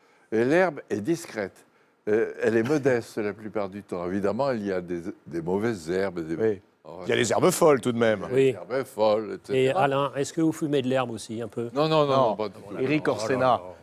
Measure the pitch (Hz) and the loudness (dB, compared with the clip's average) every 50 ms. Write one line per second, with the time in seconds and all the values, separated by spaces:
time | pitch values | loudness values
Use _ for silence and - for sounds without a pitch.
0 | _ _ _ _ _ - 107 110 120 131 156 180 185 170 147 131 - - 107 104 | _ _ _ _ _ -2 0 2 2 4 4 4 2 2 0 -6 -8 -6 -6 -4
1 | 101 147 170 160 - - - 110 98 92 - - _ _ _ _ _ _ _ _ | -2 -2 -4 -4 -4 -10 -8 -6 -6 -6 -8 -14 _ _ _ _ _ _ _ _
2 | - 104 107 113 107 82 - - - 113 110 113 113 127 156 147 127 139 123 117 | -2 0 0 0 0 -2 -4 -2 0 2 2 2 2 2 0 0 2 2 0 0
3 | 110 - - 120 104 104 95 107 110 104 92 110 101 95 95 104 95 - 98 90 | -2 -6 -6 -6 -4 -4 -6 -8 -10 -8 -6 -4 -6 -6 -8 -12 -10 -8 -6 -4
4 | 87 90 95 101 95 98 104 117 139 139 127 110 101 101 92 92 87 85 90 85 | -4 -2 -2 0 0 0 0 0 0 -2 -2 -2 -2 -2 -2 -4 -4 -6 -6 -8
5 | 82 104 - _ - - 73 85 80 90 92 101 110 120 113 90 78 80 90 95 | -8 -10 -12 _ -14 -10 -8 -6 -4 -2 -2 0 0 -2 -4 -4 -4 -4 -2 -2
6 | 98 85 85 87 80 80 85 104 113 110 101 90 _ _ _ _ - 76 82 92 | -2 -2 -4 -6 -6 -4 -2 0 0 0 0 -2 _ _ _ _ -20 -18 -16 -10
7 | 90 101 117 120 123 107 110 104 139 180 - - 175 156 143 127 - 127 117 117 | -4 -2 0 0 2 2 2 4 4 4 4 6 6 6 6 6 2 0 2 4
8 | 117 110 107 98 87 87 123 135 135 131 120 90 87 92 120 135 127 - - 104 | 4 4 2 2 0 0 2 4 4 4 2 -2 -6 -6 -6 -6 -6 -4 -2 2
9 | 107 110 107 110 110 98 98 - - - 135 131 131 131 135 - 139 143 135 139 | 4 4 4 2 0 -4 -8 -10 -6 -2 0 2 2 2 2 2 2 2 2 0
10 | 143 131 117 139 143 - - 165 160 160 151 - 165 143 147 139 123 127 131 131 | 0 -2 -2 -4 -6 -4 -2 0 0 0 0 0 -2 0 0 0 0 0 0 0
11 | 123 120 113 107 - - 110 113 117 104 - 123 117 120 117 139 156 156 156 156 | 0 -2 -6 -10 -10 -10 -8 -8 -8 -8 -6 -6 -6 -4 -2 0 2 2 4 4
12 | 147 139 135 135 131 110 101 98 110 107 95 107 101 101 101 - 131 131 151 151 | 4 4 4 4 4 2 2 0 -4 -6 -6 -10 -14 -10 -6 -4 0 0 0 0
13 | 143 151 123 104 110 110 131 127 131 127 117 92 87 92 87 - | 2 0 -2 0 0 0 2 2 4 4 4 2 0 -6 -16 -12